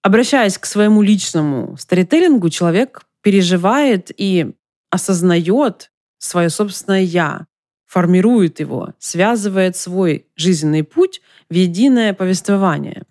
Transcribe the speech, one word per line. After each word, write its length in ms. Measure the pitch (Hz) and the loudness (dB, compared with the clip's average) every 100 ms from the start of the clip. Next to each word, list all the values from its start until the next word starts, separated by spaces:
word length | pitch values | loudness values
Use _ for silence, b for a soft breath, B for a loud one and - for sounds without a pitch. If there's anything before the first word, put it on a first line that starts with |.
Обращаясь 560 | 196 220 254 269 208 185 | 2 2 2 2 0 -2
к 60 | |
своему 360 | - 208 214 214 | -6 0 2 4
личному 760 | 208 208 - 165 151 131 - - | 4 0 0 -2 -2 -4 -8 -14
сторителлингу, 720 | - 180 170 330 359 262 170 | -2 -2 2 2 4 2 0
человек 520 | - 175 175 262 - _ _ | 0 0 0 -2 -8 _ _
переживает 880 | 208 196 175 180 185 262 285 196 - | 2 2 2 0 2 2 2 0 -4
и 360 | - 196 180 127 - _ _ _ | -6 -2 0 -2 -8 _ _ _
осознаёт 960 | 180 - 180 180 170 165 233 269 - - _ _ _ | -6 -2 0 2 2 2 0 0 -4 -20 _ _ _
своё 300 | - 175 170 | -6 -2 -2
собственное 520 | 151 208 180 - 190 | -2 -6 -6 -2 0
«я», 460 | 185 175 156 - 165 _ _ _ _ | 0 -2 -2 -6 -16 _ _ _ _
формирует 720 | 185 170 180 214 240 170 - | -2 2 4 4 2 2 -2
его, 340 | 151 131 - - | -8 -8 -10 -14
связывает 760 | - 170 202 233 202 190 185 | -8 -2 0 0 -2 -2 -2
свой 520 | 180 180 185 180 147 _ | -4 -8 -2 -2 -2 _
жизненный 480 | - 165 170 151 156 | -4 0 0 0 -2
путь 380 | 151 320 370 - b b _ | -2 0 -2 -2 b b _
в 60 | |
единое 580 | 170 185 170 269 247 214 | 0 0 2 2 2 0
повествование. 880 | 190 185 185 - 202 190 147 139 - - | -2 -2 -2 -2 0 0 -2 -6 -14 -20